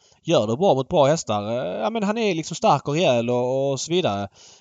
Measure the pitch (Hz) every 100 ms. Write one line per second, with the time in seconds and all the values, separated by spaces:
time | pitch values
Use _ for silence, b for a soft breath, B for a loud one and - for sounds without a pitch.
0 | b b - 156 107 131 196 135 127 175
1 | 135 160 - 104 101 120 160 196 220 226
2 | 202 226 214 165 - 165 220 233 139 151
3 | 175 120 117 123 123 135 139 135 151 175
4 | 143 101 101 B B B